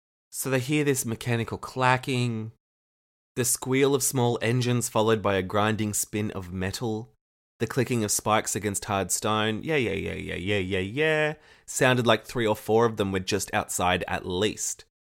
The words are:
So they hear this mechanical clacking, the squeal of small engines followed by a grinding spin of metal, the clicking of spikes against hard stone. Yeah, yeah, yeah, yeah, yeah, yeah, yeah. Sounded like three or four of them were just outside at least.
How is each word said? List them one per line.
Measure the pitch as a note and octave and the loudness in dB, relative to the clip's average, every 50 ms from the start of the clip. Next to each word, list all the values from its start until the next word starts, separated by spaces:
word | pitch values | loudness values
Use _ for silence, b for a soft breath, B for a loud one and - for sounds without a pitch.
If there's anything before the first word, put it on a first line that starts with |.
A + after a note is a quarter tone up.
| _ _ _ _ _ _ | _ _ _ _ _ _
So | - - - C3+ | -10 -8 -2 0
they | C3 C3 | 0 0
hear | B2 C3+ D3+ D3+ D3 | 0 0 0 2 2
this | C#3+ C3+ B2 - | 2 2 0 -2
mechanical | A#2 A2+ - - B2 A#2 A#2 A2 - G#2 - | -4 -6 -4 -2 -2 0 0 -2 -4 -6 -8
clacking, | - - - B2+ B2+ B2+ B2+ B2 - C#3+ C3 B2 B2 A#2+ A2+ A2 A2 A2+ - _ _ _ _ _ _ _ _ _ _ _ _ _ _ _ _ | -10 -10 -4 0 2 2 2 2 0 -2 -2 0 0 -2 -2 -4 -6 -10 -12 _ _ _ _ _ _ _ _ _ _ _ _ _ _ _ _
the | B2+ A#2+ | -2 0
squeal | - - - - B2+ C3 C3+ C#3 C3+ C#3+ | 0 0 -2 0 0 2 4 4 4 4
of | B2+ | 2
small | - - - C3 A#2+ A#2+ A#2 - | 2 0 2 2 2 2 2 2
engines | - A2+ B2 B2+ A#2+ B2 B2 A#2+ - - | 2 2 2 2 2 2 2 2 0 0
followed | - A#2 G#2+ A2+ A2+ G#2+ | 2 2 4 4 4 4
by | F#2+ G2+ G2 | 2 2 2
a | F#2+ | 2
grinding | F#2 F2+ G#2 G#2 G#2 A2 A2 G2+ G#2+ G#2 G2+ | 0 0 0 0 2 2 2 0 -2 -2 -2
spin | - - - - G#2 G#2+ G#2+ | -4 -4 -2 -4 -4 -4 -4
of | - G2 F2+ F2 | -6 -8 -10 -8
metal, | F#2 F#2 F#2 G2 - - B2 A2+ A2 A2 A#2+ - _ _ _ _ _ _ _ _ _ _ | -6 -4 -4 -4 -4 -4 -4 -4 -4 -6 -8 -12 _ _ _ _ _ _ _ _ _ _
the | A#2 | -6
clicking | A2 - C3+ A#2 - B2 A#2 | -2 0 0 0 0 0 0
of | G#2+ G#2 | 0 0
spikes | - - - A2 G#2+ A2 - - - | -2 -2 2 2 2 2 2 0 -4
against | G#2+ F#2+ G#2 G2 - - | -2 -2 -2 -4 -4 -4
hard | - G2+ G2 F#2 F2+ | -2 0 0 0 0
stone. | - - - G#2+ G#2+ G#2+ G#2+ A2 A2 G2+ | -2 -2 0 0 0 0 0 -2 -2 -4
Yeah, | - D#3 D#3+ | -4 -2 -2
yeah, | C#3+ A#2 G2 | 0 0 0
yeah, | F2+ F2+ F2+ F2+ E2+ | -2 -4 -4 -6 -6
yeah, | F2 E2+ E2+ E2+ | -8 -8 -8 -8
yeah, | E2+ F2+ G2+ G#2 G2+ | -6 -2 -2 0 0
yeah, | F#2 F#2 G2 F#2 | 0 0 -2 -2
yeah. | F#2+ G2 A2+ C#3+ D#3 D#3 D#3 D3+ D3+ D3+ D#3 b b b b b b | -2 -4 -2 -2 0 0 2 2 0 -2 -4 b b b b b b
Sounded | - - - C#3 B2+ B2+ B2 A2+ | -10 0 2 4 4 4 4 4
like | A#2+ A2+ G#2+ - | 4 2 2 0
three | - - B2+ A2+ | -6 -4 -2 0
or | G#2+ A2 | 0 0
four | - - - A2 A2+ A#2+ | 0 0 2 4 4 4
of | A#2 A2 | 4 2
them | G#2 G2+ G2 | 0 -2 0
were | F#2+ F#2+ | 0 -2
just | F#2 - G#2 F#2+ - - - | -2 -2 -2 -2 -2 -2 -2
outside | G2+ - - - - F2+ F2+ F#2 F2+ - - | -4 -4 -4 -2 0 2 2 2 0 0 -4
at | F#2 - - | -6 -6 -4
least. | F#2+ F2+ F2+ G#2+ G#2 - - - - - - - _ _ _ | -4 -2 0 0 -2 -2 -4 -6 -8 -8 -10 -14 _ _ _